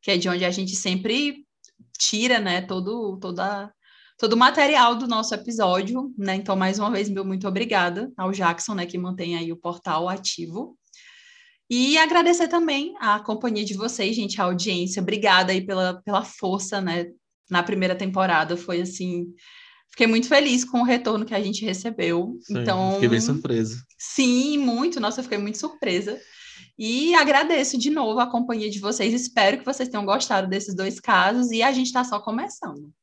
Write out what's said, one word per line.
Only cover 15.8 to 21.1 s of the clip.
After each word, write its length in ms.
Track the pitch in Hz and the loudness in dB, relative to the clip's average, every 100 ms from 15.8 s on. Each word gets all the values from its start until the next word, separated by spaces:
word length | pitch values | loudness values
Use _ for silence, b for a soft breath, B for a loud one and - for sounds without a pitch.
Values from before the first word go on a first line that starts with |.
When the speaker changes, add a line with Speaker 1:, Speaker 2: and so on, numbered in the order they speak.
| 185 180 | -2 -2
Speaker 1:
pela 200 | - 196 | -2 -2
força, 560 | 220 - 196 190 190 202 | -2 -6 -4 -4 -4 -4
né, 280 | 185 170 175 - _ _ _ | -2 -2 -4 -10 _ _ _
na 140 | 180 | 0
primeira 320 | 175 190 185 185 | 0 0 0 0
temporada. 600 | 196 190 190 160 156 175 | -2 0 2 2 2 -4
Foi 260 | - 175 | -4 -4
assim, 460 | 180 - 180 175 175 - B B B B B | -4 -6 -6 -4 -8 -12 B B B B B
fiquei 160 | - 226 | 0 2
muito 200 | 226 247 | 4 4
feliz 360 | 285 285 247 - | 4 6 2 0
com 140 | 247 | 0
o 20 | 240 | 2
retorno 400 | 240 240 | 2 2